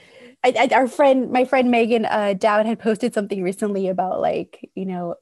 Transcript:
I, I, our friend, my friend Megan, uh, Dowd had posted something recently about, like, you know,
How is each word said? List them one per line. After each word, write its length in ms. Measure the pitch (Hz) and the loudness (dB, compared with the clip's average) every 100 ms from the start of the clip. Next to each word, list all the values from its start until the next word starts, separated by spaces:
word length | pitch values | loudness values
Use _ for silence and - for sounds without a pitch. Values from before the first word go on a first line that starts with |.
| _ - - _ | _ -20 -20 _
I, 240 | 254 214 247 | -2 2 2
I, 40 | |
our 140 | 220 254 | 2 2
friend, 420 | - 277 262 240 | 4 4 4 0
my 160 | 254 254 | 0 2
friend 240 | 262 247 | 2 2
Megan, 340 | 240 226 233 | 2 2 0
uh, 300 | 220 220 202 | 0 -2 -2
Dowd 320 | 190 220 208 220 | 0 2 2 0
had 120 | 220 | -2
posted 340 | 226 214 240 | -2 -2 -2
something 280 | 220 202 196 | -2 -4 -4
recently 460 | 180 196 214 196 190 | -4 -4 -4 -2 -2
about, 320 | 185 190 160 | -2 -2 -2
like, 480 | 165 165 - - - | -2 -2 -6 -16 -16
you 100 | 190 | -10
know, 300 | 190 180 175 - | -8 -8 -8 -10